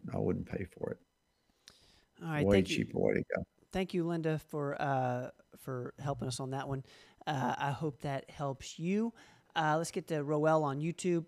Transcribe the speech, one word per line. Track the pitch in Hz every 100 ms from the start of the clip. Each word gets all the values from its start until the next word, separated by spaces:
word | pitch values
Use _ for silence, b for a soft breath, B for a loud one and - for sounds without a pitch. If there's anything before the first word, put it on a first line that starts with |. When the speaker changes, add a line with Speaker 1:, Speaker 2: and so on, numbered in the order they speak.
| -
Speaker 1:
I | 98
wouldn't | 101 90 87
pay | -
for | - - -
it. | - _ _ _ _ _ b b b b b b -
Speaker 2:
All | 170
right, | 151 98
Speaker 1:
Way | 101
Speaker 2:
thank | 90
you. | -
Speaker 1:
cheaper | - -
way | 50
to | - -
go. | - - _ _
Speaker 2:
Thank | 185 185
you, | 185 165
Linda, | 170 160 156
for, | - 151 143 143
uh, | 143 131 127 123 127 - _ -
for | - 127 123 -
helping | 139 131 131
us | 123
on | 131
that | 135 135
one. | 135 b b b b -
Uh, | 143 131 -
I | 143
hope | 127 160 127
that | 147 139 -
helps | - 143 135 - -
you. | 165 208 226 b b b b -
Uh, | 156 156
let's | 165
get | 190 165
to | 160
Roel | 143 151 156 160
on | 147 139
YouTube. | 160 165 185 170